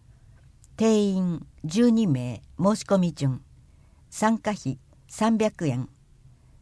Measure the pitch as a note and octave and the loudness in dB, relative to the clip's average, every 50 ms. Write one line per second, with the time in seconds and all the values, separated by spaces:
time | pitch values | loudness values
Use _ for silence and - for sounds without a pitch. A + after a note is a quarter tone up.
0 | _ - - - - - - - - - - _ - - - - A3 A3+ A3 G#3+ | _ -20 -20 -20 -20 -20 -20 -20 -20 -20 -20 _ -20 -20 -4 0 2 2 4 2
1 | G#3 G3+ F#3+ F#3 F#3 F3 E3 - - - - - - D#3+ E3 A3+ A#3+ A#3+ A3+ A3+ | 2 0 0 0 -2 -2 -4 -6 -8 -14 -16 -12 -10 -4 0 2 4 4 4 4
2 | A3+ F3 C3+ B2 B2 B2 A#2+ B2 - - - - E3 G3+ G#3+ - - - G3+ F#3+ | 2 2 0 -2 -2 -6 -10 -12 -14 -16 -6 0 0 0 0 0 0 0 2 2
3 | F3 E3+ C#3+ - C#3+ C3 B2+ B2 - - - - - - - _ - _ _ _ | 2 0 -2 -2 -2 -2 -2 -4 -10 -18 -20 -20 -20 -20 -20 _ -20 _ _ _
4 | - _ - - G#3 A3 A3+ G#3+ - G#3+ G3+ - - C3+ C#3 - - _ - - | -20 _ -6 -2 0 0 0 0 -2 -4 -6 -4 -6 -8 -8 -8 -12 _ -20 -20
5 | _ - - - A3 A3+ A3+ G#3 A3 G#3+ - - E3+ D3 A#2+ B2+ B2 - - _ | _ -20 -4 -2 0 2 2 2 2 0 -2 -2 -2 -2 -2 -2 -6 -8 -12 _
6 | _ _ - _ - - - _ _ - - - | _ _ -20 _ -20 -20 -20 _ _ -20 -20 -12